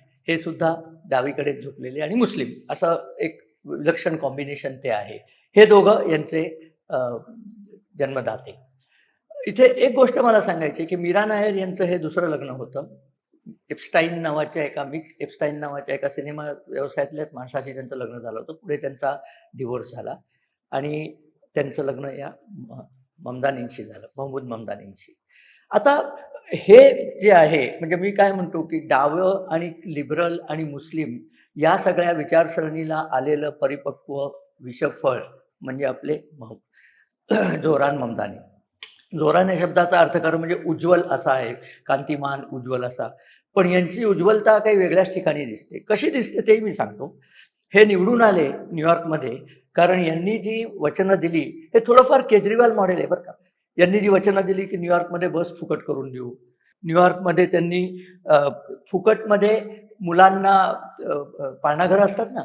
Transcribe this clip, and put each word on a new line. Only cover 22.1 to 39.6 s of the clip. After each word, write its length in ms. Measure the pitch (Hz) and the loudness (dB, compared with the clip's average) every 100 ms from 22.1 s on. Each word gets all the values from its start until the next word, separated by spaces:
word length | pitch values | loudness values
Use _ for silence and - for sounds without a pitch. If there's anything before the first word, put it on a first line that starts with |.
| 135 | -14
या 120 | 139 - 220 | -16 -18 _
म-, 300 | 165 117 117 - _ _ _ 123 | -20 -18 -20 -20 _ _ _ -14
ममदानींशी 580 | 127 139 131 120 - | -6 -4 -4 -12 -14
झालं, 240 | 104 107 - - | -18 -18 -20 -12
महमूद 260 | 139 135 | -10 -10
ममदानींशी. 720 | 123 113 104 104 101 92 _ _ _ _ _ _ - | -10 -12 -10 -14 -14 -20 _ _ _ _ _ _ -4
आता 440 | - 277 294 - - - - - | 0 2 2 -2 -12 -18 -20 -10
हे 580 | 156 - 233 277 - - - | -6 10 12 12 6 -6 0
जे 120 | 208 | 6
आहे, 480 | 175 151 156 123 - | 6 6 2 -2 -6
म्हणजे 160 | 165 175 | -6 -4
मी 160 | 202 | -2
काय 200 | 202 196 | 2 2
म्हणतो 300 | 196 165 165 | 2 -6 -8
की 260 | 160 160 147 | -6 -8 -2
डावं 600 | 135 147 170 185 190 - | 0 2 0 0 -2 -4
आणि 220 | 165 170 165 185 | -6 -6 -12 -12
लिबरल 540 | 147 131 151 170 170 - | -10 -6 -4 -2 -4 -8
आणि 140 | 156 | -8
मुस्लिम 540 | 151 139 - 160 131 120 - _ _ - | -8 -10 -12 -10 -8 -12 -18 _ _ -2
या 220 | 156 185 | 2 2
सगळ्या 340 | 196 180 170 | 0 0 0
विचारसरणीला 960 | 165 143 165 160 - 156 160 156 156 156 | -2 2 2 2 -2 -6 -6 -6 -6 -4
आलेलं 380 | 131 139 147 151 | -4 -2 -2 -4
परिपक्व 800 | - 135 139 143 135 - 139 139 - _ _ | -4 -6 -4 -10 -12 -12 -8 -8 -12 _ _
विषफळ 560 | 123 120 151 - 135 117 - - _ _ | -18 -6 -6 -2 -2 -2 -10 -20 _ _
म्हणजे 240 | 131 135 131 | -12 -6 -6
आपले 340 | - - 151 _ 147 | -6 -8 -8 _ -20
मह-, 1160 | 110 - _ _ _ _ _ _ - 208 185 156 | -20 -20 _ _ _ _ _ _ -2 0 0 -2
<clears throat> 80 | |
जोरान 340 | 156 139 143 143 | 0 2 0 -2
ममदानी. 400 | 117 104 104 - - _ _ _ - _ _ 160 | -6 -6 -8 -10 -20 _ _ _ -20 _ _ -2
जोरान 320 | 151 175 185 | 2 2 2
या 60 | |
शब्दाचा 400 | 175 | 0